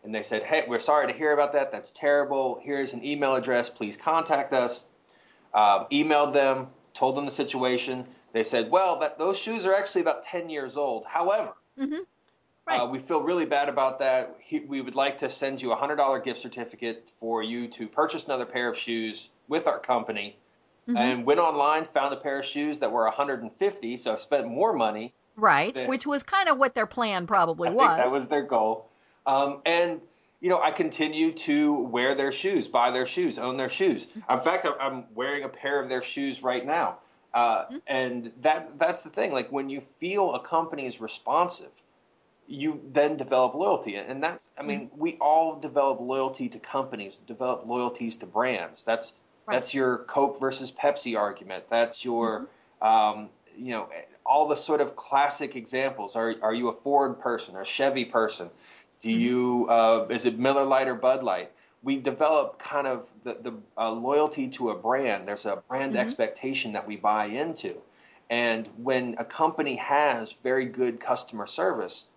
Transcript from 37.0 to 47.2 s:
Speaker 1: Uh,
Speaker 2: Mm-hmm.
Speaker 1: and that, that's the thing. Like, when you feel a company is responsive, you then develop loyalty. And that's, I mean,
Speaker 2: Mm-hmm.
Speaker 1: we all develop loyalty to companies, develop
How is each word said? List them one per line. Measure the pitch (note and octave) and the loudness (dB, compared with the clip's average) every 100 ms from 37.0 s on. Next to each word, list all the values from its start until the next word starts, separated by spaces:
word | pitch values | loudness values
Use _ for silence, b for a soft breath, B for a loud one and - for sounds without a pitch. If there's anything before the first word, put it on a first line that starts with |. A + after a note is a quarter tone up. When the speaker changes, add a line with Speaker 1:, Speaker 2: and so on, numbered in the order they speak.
| b b b | b b b
Speaker 1:
Uh, | A#2+ A#2 G#2+ - | 2 2 2 -2
Speaker 2:
Mm-hmm. | C#4 - | -10 -4
Speaker 1:
and | C3 B2+ B2 A#2 B2+ | -2 0 -4 -8 -2
that, | D3+ D#3+ D#3+ D3 | 2 2 -2 -2
that's | G#3+ - | -2 -2
the | - | -8
thing. | - - | -2 0
Like, | C3+ A#2 | 0 -2
when | C#3 C3+ | -4 -4
you | C3+ | -8
feel | - - E3+ G3+ F#3 | -12 -8 -4 0 0
a | B2+ | 0
company | - E3 E3 D3+ C3 | -2 -2 0 -6 -8
is | A#2 | -8
responsive, | A2 - - D3 F3+ - F#3 _ _ _ _ _ _ _ - | -10 -8 0 2 2 -2 -10 _ _ _ _ _ _ _ -14
you | C#3 D3+ D3 C#3 | -4 -4 -4 -2
then | C3 D3 D3+ | 2 2 2
develop | C3+ B2+ B2+ | 0 2 2
loyalty. | C#3+ G3 E3 A2 G2 | 2 0 0 -2 -8
And | G2 C3+ | -8 -4
that's, | D#3+ F3 - - | -4 -6 -16 -12
I | |
mean, | D3 E3+ A#3+ | -6 -6 -8
Speaker 2:
Mm-hmm. | D4 | -4
Speaker 1:
we | E4 - | -4 0
all | D3 D#3+ D#4+ D3+ | 4 4 4 -2
develop | D3 C3 C#3 B2 | -2 2 2 0
loyalty | B2 C3+ C3+ C3+ B2 | -2 -2 -2 -2 -8
to | A2+ | -8
companies, | - C3+ C3 A2 G2 | -6 -4 -4 -8 -10
develop | - | -14